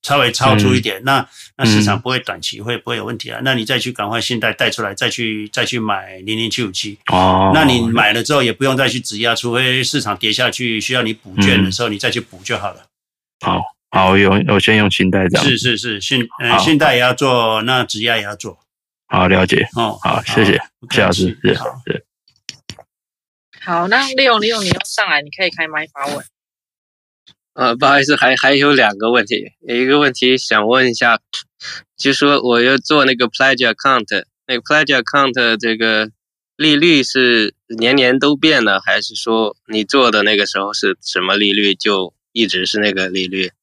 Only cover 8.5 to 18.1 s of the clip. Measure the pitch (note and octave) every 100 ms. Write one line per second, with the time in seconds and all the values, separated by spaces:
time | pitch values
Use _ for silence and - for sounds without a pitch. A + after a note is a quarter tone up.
8.5 | G#2+ C3+ C3 C3 B2 - G#2 A#2 A2+ A#2+
9.5 | A#2+ B2+ C3 B2 D3 A2 G2 A2 G#2+ B2
10.5 | - B2 A2 G2+ B2+ A2 A2 G2+ F#2+ G2
11.5 | F#2+ F#2+ F#2+ A#2 G#2 B2 A#2+ A#2 F2+ G2
12.5 | A2 G2 F2 _ _ _ _ _ _ F#2+
13.5 | F2 - _ _ F#2+ F#2+ G2 G2 G2 G2+
14.5 | G#2 G2+ A2 G#2 - F#2+ G2 F#2+ - C#3+
15.5 | A#2 B2 A2 A#2 G2+ - C3+ A#2 - A#2+
16.5 | A#2+ G2 D3+ D#3 B2 B2 B2+ C#3 B2 A2+
17.5 | A2 A#2 B2+ G#2+ G#2 A#2